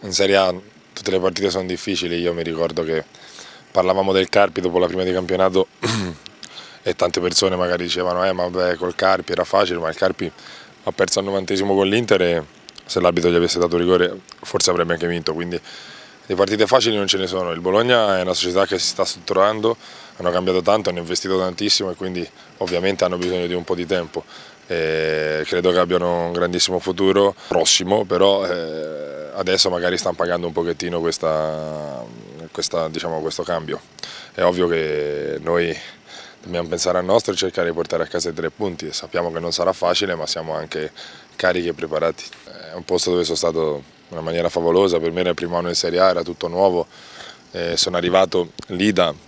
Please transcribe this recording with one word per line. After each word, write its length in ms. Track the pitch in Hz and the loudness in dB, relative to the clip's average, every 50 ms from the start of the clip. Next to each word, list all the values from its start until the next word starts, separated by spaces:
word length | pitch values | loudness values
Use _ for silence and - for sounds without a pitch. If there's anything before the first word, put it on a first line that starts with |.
| - 104 92 95 | -8 -4 0 2
Serie 180 | 98 95 98 | 4 6 6
A 160 | 98 95 92 90 90 98 104 - - - - - | 6 6 4 2 -2 -8 -18 -20 -20 -20 -16 -16
tutte 180 | - - - | -10 -6 0
le 80 | 92 95 | 0 2
partite 320 | 90 95 87 90 98 98 | 2 0 0 0 -2 0
sono 160 | 87 95 92 90 | 0 0 -2 -2
difficili, 520 | 92 87 - - 98 85 87 87 85 85 | -4 -4 -4 -4 -4 -2 -2 -2 -2 0
io 140 | 87 87 85 | 0 0 -2
mi 80 | 85 | -2
ricordo 420 | 82 85 82 80 85 82 - 82 82 | -4 -4 -2 -2 -2 -2 0 -2 -2
che 220 | 80 80 80 76 - - - - - - - - - - - - - | -2 -2 -2 -4 -6 -14 -20 -20 -20 -20 -18 -20 -20 -20 -20 -20 -4
parlavamo 400 | - 98 90 92 92 95 95 98 | 0 2 2 4 4 2 2 4
del 180 | 95 95 95 90 | 4 2 2 4
Carpi 320 | - 98 101 95 82 - | 4 4 4 4 2 -2
dopo 180 | 90 90 85 90 | -2 0 2 2
la 80 | 90 87 | 2 2
prima 160 | 87 92 92 | 0 0 0
di 80 | 92 90 | 0 0
campionato 540 | 92 92 87 92 92 95 95 92 95 95 - - - | -2 -2 -2 0 2 2 4 4 2 0 0 -2 -8
<clears throat> 1040 | - 107 113 110 98 90 82 73 - - - - - - - - - - - - | -4 -4 -2 -2 -4 -6 -8 -10 -16 -20 -20 -20 -20 -20 -18 -20 -20 -20 -20 -8
e 140 | - - 90 | -4 -4 0
tante 240 | - - 87 85 - | 0 0 2 2 2
persone 360 | 87 90 85 - - 95 92 | 0 2 2 2 2 2 2
magari 280 | 90 90 87 87 87 87 | 2 0 0 0 0 0
dicevano: 420 | 87 85 90 90 90 87 90 92 | -2 -2 -2 0 0 0 2 2
"Eh, 60 | 95 92 | 0 0
ma 140 | 90 90 90 | 0 -2 -2
vabbè, 300 | 90 92 90 90 90 80 | 0 0 0 0 0 0
col 180 | 90 90 87 | -2 -4 -2
Carpi 380 | - - 95 95 92 85 - 87 | 2 4 4 4 2 2 -2 -2
era 100 | - 87 | -2 -2
facile", 340 | - - 98 104 90 87 87 | 2 4 2 2 2 0 -2
ma 120 | 82 80 | -4 -4
il 60 | 82 | -2
Carpi 360 | - - 95 90 - - 82 - - - - - - - - - - - | 0 0 0 0 -2 -6 -8 -8 -10 -20 -20 -20 -20 -20 -20 -20 -10 -8
ha 60 | - | -8
perso 280 | 92 - 98 92 - - | 0 0 0 0 2 -2
al 60 | 98 | -2
novantesimo 500 | 98 98 98 95 90 101 95 98 101 98 | 0 -2 -2 -2 0 -2 0 2 2 4
con 120 | 98 98 95 | 4 4 4
l'Inter 340 | 101 113 120 110 107 95 90 | 4 2 4 4 4 4 4
e 200 | 87 85 82 78 76 - - - - - - - | 2 2 0 -2 -6 -14 -20 -20 -20 -20 -20 -12
se 160 | - - 92 | -4 -2 2
l'arbitro 300 | 87 87 87 87 85 87 | 4 4 4 4 2 4
gli 60 | 87 | 4
avesse 240 | 85 87 85 - 87 | 4 4 2 2 2
dato 180 | 87 85 82 87 | 0 2 2 2
rigore 420 | 87 87 92 90 87 87 95 95 - - - - | 4 4 4 4 4 2 0 -6 -14 -20 -20 -16
forse 300 | - - - - - - | -14 -6 -2 0 2 2
avrebbe 220 | 90 87 85 85 85 | 2 2 2 0 0
anche 120 | 82 85 | -2 0
vinto, 300 | 87 87 85 80 80 80 | -2 -2 -2 -2 -4 -4
quindi 260 | 80 87 87 87 85 - - - - - - - - - - - - - - | -4 -4 -4 -6 -8 -8 -10 -18 -18 -18 -18 -20 -20 -20 -20 -20 -20 -6 -6
le 60 | 98 | 2
partite 320 | 87 98 95 104 104 110 101 | 2 2 2 4 2 4 4
facili 280 | 127 131 110 113 110 | 4 4 4 4 0
non 120 | 104 101 95 | 0 0 0
ce 100 | 95 95 | 0 -2
ne 100 | 95 90 | -2 -2
sono. 240 | 90 92 92 87 | -2 -2 -2 -2
Il 100 | 82 82 | -4 -2
Bologna 560 | 87 92 92 107 117 123 123 117 110 104 98 92 | -2 2 2 2 4 4 4 4 4 2 2 0
è 40 | 90 | 0
una 100 | 92 90 | 0 -2
società 320 | - - 90 87 92 98 | -2 -2 0 2 2 2
che 140 | 98 101 90 | 2 0 -2
si 80 | - - | -2 -2
sta 180 | - - 95 | -2 -2 -2
strutturando, 720 | - - - 85 - 98 92 95 104 107 110 107 113 117 - - - - - - - - - | -2 -2 -8 -6 -2 2 4 4 4 2 2 0 0 0 -2 -6 -20 -20 -20 -20 -20 -14 -4
hanno 120 | 92 90 | -2 0
cambiato 300 | 87 90 90 95 92 92 | 0 0 0 2 2 2
tanto, 280 | 87 95 101 110 98 92 | 4 4 2 2 2 0
hanno 100 | 87 87 | -2 -4
investito 380 | 85 82 90 87 - 95 95 95 | -4 -4 -4 -4 -2 0 0 0
tantissimo 540 | 92 92 90 85 104 104 - - 101 92 | 0 -2 -2 -2 -2 0 0 0 0 -4
e 40 | 90 | -6
quindi 320 | - 98 95 90 90 85 - - - - - - - | -6 -6 -6 -4 -6 -6 -8 -10 -20 -20 -20 -8 -6
ovviamente 480 | 98 90 90 87 90 98 98 90 92 | -6 -2 -2 0 0 0 2 2 0
hanno 120 | 90 90 90 | 0 0 -2
bisogno 280 | 90 90 90 90 87 87 | -2 -2 -2 -2 -2 -2
di 60 | 90 | -2
un 100 | 90 87 | -4 -2
po' 120 | - 95 | -4 -4
di 100 | 87 87 | -4 -2
tempo. 400 | 80 95 90 85 80 - 85 - - - - - - - - - | -2 -2 -2 -2 -4 -8 -10 -10 -10 -20 -20 -20 -20 -20 -20 -10
E 800 | - 90 85 80 78 80 80 80 80 78 78 78 76 78 78 78 | -6 -4 -2 0 0 0 0 0 0 0 0 -2 -2 -2 -2 -4
credo 260 | - - 87 87 90 | -2 -2 2 2 4
che 80 | 87 90 | 4 4
abbiano 460 | 90 87 90 90 90 87 87 87 85 | 2 2 2 2 2 2 0 0 -2
un 80 | 85 87 | -2 0
grandissimo 460 | 87 90 87 87 90 - - 92 90 | 0 0 0 2 0 0 0 0 -2
futuro 540 | - 92 92 85 98 95 95 98 101 101 98 - - - | -2 -2 -2 2 2 4 4 6 4 2 0 -2 -8 -2
prossimo, 560 | - 87 80 - - - 92 90 98 110 107 | 0 2 2 4 2 2 2 2 2 0 2
però, 420 | 92 101 90 95 98 98 98 98 | 0 2 4 4 6 4 4 2
eh, 840 | 90 90 87 82 80 78 78 76 78 78 73 73 73 71 71 76 73 67 | -2 -2 -4 -4 -6 -6 -6 -6 -8 -8 -10 -10 -10 -10 -12 -12 -10 -6
adesso 340 | 92 95 90 92 92 - 98 | -4 0 0 2 2 2 2
magari 280 | 90 87 87 90 90 87 | 2 0 0 0 0 0
stanno 180 | - 95 85 | -2 -2 -2
pagando 300 | - 87 87 87 87 87 85 | -2 0 0 0 0 -2 -2
un 40 | |
pochettino 480 | 80 87 85 85 82 73 - 87 85 85 | -2 -2 0 0 -2 -4 -4 -4 -2 0
questa, 1040 | 82 82 80 - - 80 78 78 78 78 78 78 78 78 78 76 76 73 69 62 58 57 58 58 53 50 60 78 82 80 | 0 0 -2 0 0 0 0 0 0 -2 -4 -4 -6 -8 -8 -8 -8 -8 -10 -10 -12 -14 -16 -18 -18 -18 -18 -16 -18 -12
questa, 380 | - - 82 - - 85 82 80 | -8 -6 -6 -2 -2 -2 -2 -2
diciamo, 320 | 80 82 - 85 82 80 | -4 -4 -4 -4 -4 -2
questo 220 | 78 80 78 - 85 | -4 -4 -4 -4 -4
cambio. 360 | 78 87 82 80 76 67 - - - - - - - - - - - - | -2 -2 -4 -2 -4 -8 -8 -8 -14 -18 -16 -16 -14 -14 -16 -18 -14 -4
È 80 | - | 2
ovvio 260 | 92 87 90 90 90 87 | 2 2 4 2 2 2
che 720 | 85 82 80 78 76 76 73 73 73 73 73 73 73 73 | 2 0 0 0 -2 -2 -2 -2 -4 -4 -4 -4 -6 -6
noi 320 | 76 82 85 87 85 82 80 - - - - - - - - - - - - - | -2 0 2 2 2 0 -2 -6 -8 -16 -20 -20 -20 -20 -20 -20 -20 -20 -20 -20
dobbiamo 260 | - - 87 87 85 80 | -14 -6 -4 -4 -4 -2
pensare 300 | 85 85 - 90 87 90 | -4 -2 0 0 2 0
al 80 | 90 | 2
nostro 260 | 90 98 117 - - | 4 2 2 4 2
e 60 | 98 87 | -2 -2
cercare 320 | - 92 - - 90 85 | -2 -2 0 0 -2 -2
di 40 | 85 | 0
portare 300 | 82 82 - - 82 82 | -2 -2 -2 -2 -2 -2
a 40 | 80 | -2
casa 220 | - 90 82 87 | -2 -4 -4 -4
i 40 | 80 | -4
tre 160 | 80 82 80 | -4 -6 -6
punti. 420 | - - 107 98 87 80 - 78 | -4 -4 -4 -4 -4 -6 -10 -8
Sappiamo 400 | 73 - - - - 87 87 85 | -8 -8 -10 -6 -4 -4 -2 -2
che 80 | 82 82 | -4 -4
non 140 | 82 85 82 | -4 -4 -2
sarà 180 | - 85 92 | 0 0 0
facile, 440 | 95 - - 87 90 - 101 95 87 | 0 0 2 0 2 2 0 -2 -2
ma 120 | 82 78 76 | -4 -4 -6
siamo 260 | - 82 80 80 78 | -6 -6 -6 -6 -6
anche 380 | 78 80 80 - 80 78 76 - - - - - - - - - - | -6 -6 -6 -6 -6 -6 -6 -8 -14 -20 -20 -20 -20 -20 -20 -10 0
carichi 320 | - 92 90 90 85 87 | 0 2 2 2 0 -2
e 40 | 80 | -4
preparati. 520 | 71 85 78 78 78 78 82 80 - - - - - - - - - 80 80 | -4 -6 -4 -2 0 0 0 -2 -4 -12 -18 -18 -20 -20 -20 -20 -18 -18 -14
È 40 | 80 | -14
un 80 | 87 80 | -12 -6
posto 280 | - 90 90 - - | -2 -2 0 2 2
dove 120 | 90 87 87 | 2 2 2
sono 140 | 82 85 80 | 0 -2 0
stato 460 | - 82 80 82 80 78 73 71 67 - - - - - | 0 0 0 0 0 0 -2 -4 -8 -14 -20 -20 -20 -14
in 60 | - 82 | -12 -8
una 40 | |
maniera 280 | 80 82 82 85 85 85 | -6 -4 -2 0 0 0
favolosa, 500 | - 90 85 82 82 90 101 95 87 85 | 0 0 2 4 4 6 6 4 4 2
per 120 | 80 85 | 0 0
me 100 | 82 90 | 0 0
era 80 | 90 90 | 0 0
il 60 | 87 | 0
primo 220 | - 87 85 85 87 | -2 -4 -4 -2 -2
anno 120 | 87 87 | -2 -2
in 60 | 85 | -2
Serie 240 | - - 87 82 90 | -2 -2 0 2 4
A, 100 | 92 95 | 4 4
era 140 | 90 85 82 | 4 2 -2
tutto 240 | 85 87 - - 87 | -4 -8 -8 -8 -6
nuovo. 400 | 85 90 98 98 90 87 82 - - - - - - - - - - - - - | 0 2 4 4 4 2 -2 -2 -8 -20 -20 -20 -20 -20 -20 -20 -20 -20 -20 -14
Eh, 260 | - 87 85 85 85 - | -8 -6 -4 -2 0 0
sono 200 | - 92 90 87 | -2 0 0 0
arrivato 540 | 87 90 90 95 95 90 - 92 87 80 - - - - | 0 4 4 4 4 4 2 0 0 0 -4 -16 -12 -8
lì 240 | - 90 98 107 | -2 0 2 2
da 220 | 104 92 90 82 73 71 - | 4 4 2 2 2 -4 -12